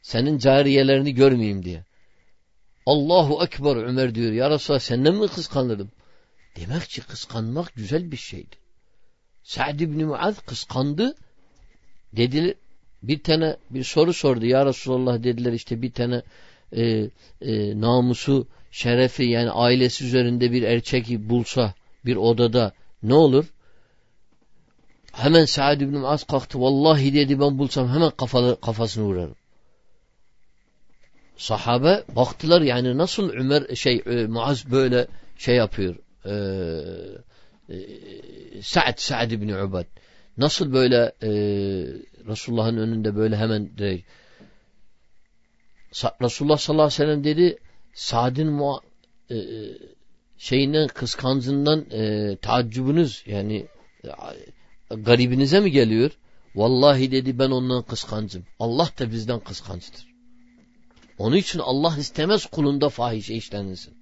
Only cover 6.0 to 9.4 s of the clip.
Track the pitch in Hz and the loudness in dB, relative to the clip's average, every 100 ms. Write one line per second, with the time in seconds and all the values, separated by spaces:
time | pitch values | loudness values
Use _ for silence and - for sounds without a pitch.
6 | _ - _ _ _ - 85 156 - - | _ -20 _ _ _ -16 -8 -8 -8 -14
7 | - - - 113 113 135 175 - 104 151 | -14 -16 -10 -8 -6 -6 -8 -10 -6 -4
8 | 175 135 - 98 - - _ _ _ _ | -4 -12 -14 -16 -18 -20 _ _ _ _
9 | - _ _ _ | -20 _ _ _